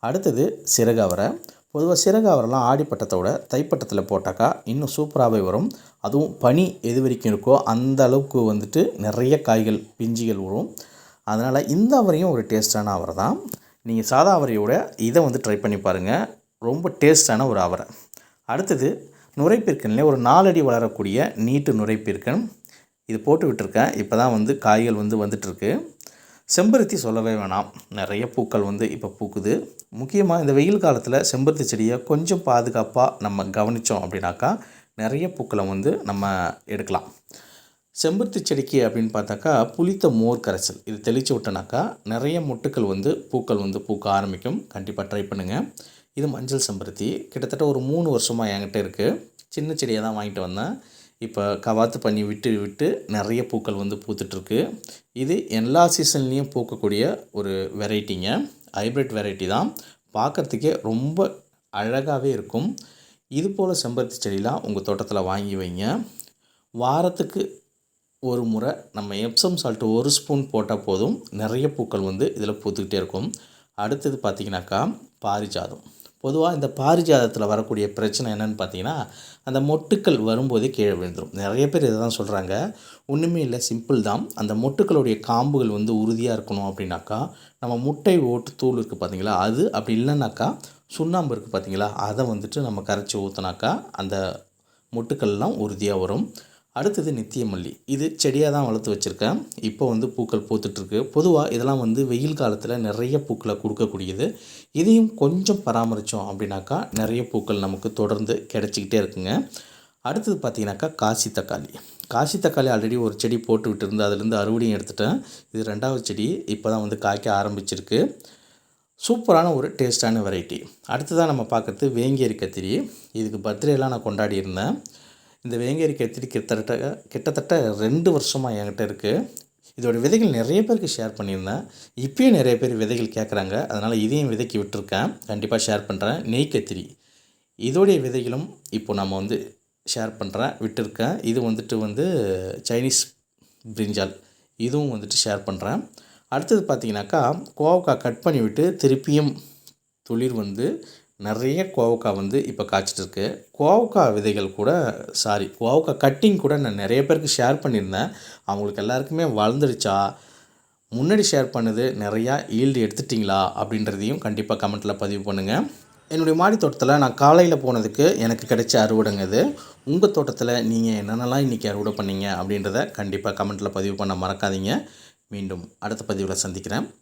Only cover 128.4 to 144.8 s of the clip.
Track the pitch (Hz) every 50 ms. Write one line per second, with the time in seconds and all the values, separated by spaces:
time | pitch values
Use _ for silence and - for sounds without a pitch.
128.4 | 131 123 113 104 104 104 101 101 110 104 101 - - 104 117 180 262 - - -
129.4 | - _ _ _ _ - _ - 120 120 117 117 120 147 190 226 226 196 139 113
130.4 | 113 117 160 202 220 220 233 226 - - - - 113 110 - - 104 98 98 95
131.4 | 92 95 107 156 214 - - - - - _ - 127 135 - - 254 262 226 165
132.4 | 131 127 120 117 127 127 120 107 110 107 123 120 113 110 - 110 110 104 - 104
133.4 | 95 95 95 113 165 - - 104 104 113 117 110 107 110 135 151 147 131 113 107
134.4 | 120 117 - 107 101 - - 101 98 - - 95 120 202 - - - - 107 104
135.4 | 104 110 117 110 - - 107 104 104 - 101 95 101 104 131 170 160 117 110 123
136.4 | 151 151 - 117 - - 101 90 - - - _ _ _ _ _ _ _ _ _
137.4 | _ _ _ - 110 123 135 170 196 202 190 160 131 127 120 131 120 120 120 135
138.4 | 160 - - - _ - - 110 - - 104 98 98 95 98 95 98 104 110 -
139.4 | - - - _ _ _ _ _ _ - - 123 110 113 110 - 107 98 98 98
140.4 | 123 135 - - 107 110 - - 117 104 - - 113 127 185 220 - 113 113 131
141.4 | 123 113 110 107 - - 123 107 107 104 104 113 156 185 180 147 110 98 95 92
142.4 | 92 95 - - - - 117 117 127 135 127 - - - _ _ _ _ _ _
143.4 | _ _ _ _ _ 113 107 98 110 101 104 101 95 98 - - _ _ _ _
144.4 | _ _ _ _ 113 120 127 147